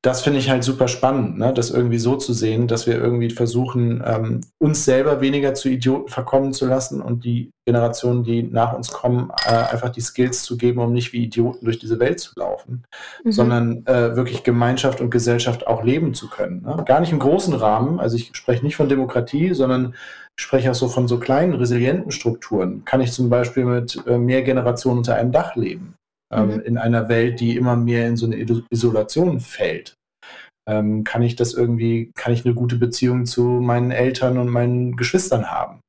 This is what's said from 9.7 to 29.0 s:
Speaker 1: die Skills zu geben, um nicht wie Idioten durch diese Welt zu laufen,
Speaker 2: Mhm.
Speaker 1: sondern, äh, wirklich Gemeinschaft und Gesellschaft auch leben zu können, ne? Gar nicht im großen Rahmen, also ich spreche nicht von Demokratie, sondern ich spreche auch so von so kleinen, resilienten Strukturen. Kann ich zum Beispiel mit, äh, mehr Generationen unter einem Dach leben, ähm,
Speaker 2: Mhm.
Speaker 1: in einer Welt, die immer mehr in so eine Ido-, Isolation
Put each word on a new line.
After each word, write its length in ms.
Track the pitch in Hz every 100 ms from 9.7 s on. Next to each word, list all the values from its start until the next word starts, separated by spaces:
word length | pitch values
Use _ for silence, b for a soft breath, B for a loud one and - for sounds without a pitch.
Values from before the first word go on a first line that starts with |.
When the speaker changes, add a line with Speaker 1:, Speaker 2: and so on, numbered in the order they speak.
| 120 120
Speaker 1:
die 140 | 120
Skills 420 | 120 - 123 123
zu 120 | - 120
geben, 220 | 123 120
um 140 | 117
nicht 200 | 120 120
wie 120 | 120
Idioten 400 | 117 117 117 -
durch 160 | 113 113
diese 180 | 107 113
Welt 220 | 131 175
zu 100 | - -
laufen, 480 | 95 98 123 123 - B B B
Speaker 2:
Mhm. 80 | 262
Speaker 1:
sondern, 540 | 202 120 120 117 117 -
äh, 280 | 127 117
wirklich 300 | 117 123 117
Gemeinschaft 560 | - 120 120 131 135 117
und 100 | 123
Gesellschaft 560 | 120 117 120 120 117 -
auch 160 | 113
leben 320 | 113 143 160
zu 160 | 120 110
können, 320 | - 95 90
ne? 220 | - 160 -
Gar 140 | 143
nicht 100 | 170
im 80 | 151
großen 360 | 131 180 190
Rahmen, 440 | 127 107 110 135 175
also 160 | 123
ich 160 | 117 -
spreche 300 | - - 117
nicht 120 | 139 -
von 120 | 139
Demokratie, 680 | 135 123 127 117 143 180
sondern 400 | 160 131 127 123 123 B B B -
ich 60 |
spreche 260 | - 135 127
auch 60 | 120
so 100 | 123
von 220 | 127 123
so 100 | 120
kleinen, 360 | 127 135 180
resilienten 580 | 131 120 120 127 180 170
Strukturen. 720 | - 120 113 - 101 92 -
Kann 160 | - 131
ich 100 | 123
zum 180 | 123 123
Beispiel 360 | 120 120 -
mit, 360 | 123 123 120 - 120
äh, 120 | 120
mehr 240 | 120 131
Generationen 560 | 127 131 123 120 131 123
unter 180 | 120 110
einem 160 | 120
Dach 240 | 147 - -
leben, 380 | 98 - - - _ _ _
ähm, 160 | 110 104
Speaker 2:
Mhm. 120 | 107
Speaker 1:
in 180 | - 117
einer 300 | 113 117 110
Welt, 320 | 113 117 120
die 160 | 117 120
immer 180 | 127
mehr 320 | 120 120 120 117
in 100 | 113
so 100 | 117
eine 100 | 110
Ido-, 260 | 113 117 -
Isolation 680 | 117 117 110